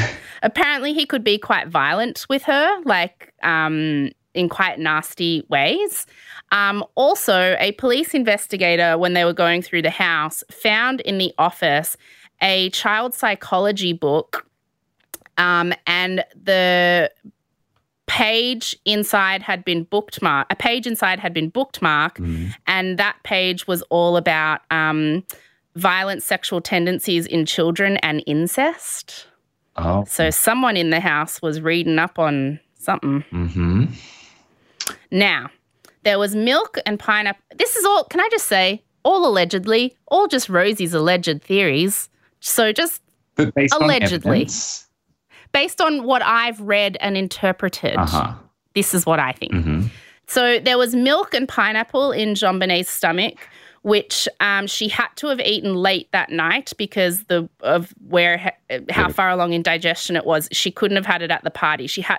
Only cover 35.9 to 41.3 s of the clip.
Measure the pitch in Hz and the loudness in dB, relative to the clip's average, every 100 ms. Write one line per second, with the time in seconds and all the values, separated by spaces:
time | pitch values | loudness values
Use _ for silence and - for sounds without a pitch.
35.9 | _ 208 202 202 208 233 285 440 - - | _ 0 2 2 0 2 2 0 -4 -6
36.9 | 208 - 208 208 202 _ - 480 480 381 | -4 0 0 0 -4 _ -4 -2 0 2
37.9 | 403 - 349 427 453 - 196 185 208 _ | 2 2 0 0 0 2 2 2 0 _
38.9 | _ 269 381 339 196 175 190 185 220 247 | _ 2 4 4 4 2 0 0 2 0
39.9 | - - 339 403 262 240 180 196 208 175 | -4 0 2 2 0 0 2 2 0 -2
40.9 | 170 156 180 175 | 0 2 2 0